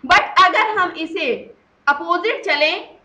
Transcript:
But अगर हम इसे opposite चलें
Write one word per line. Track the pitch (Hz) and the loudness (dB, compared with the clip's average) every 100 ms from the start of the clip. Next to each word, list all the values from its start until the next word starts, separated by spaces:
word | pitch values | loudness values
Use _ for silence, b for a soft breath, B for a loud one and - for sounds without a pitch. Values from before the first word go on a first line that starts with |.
| 269 | 0
But | 381 - - 370 | 2 2 4 4
अगर | - 453 427 | 4 0 0
हम | 359 294 | -2 -4
इसे | 320 330 285 196 - - _ _ - | -8 -4 -4 -4 -8 -20 _ _ -2
opposite | 285 330 349 427 - - | -2 0 0 0 -4 -4
चलें | 294 311 381 - - | 0 0 -2 -8 -20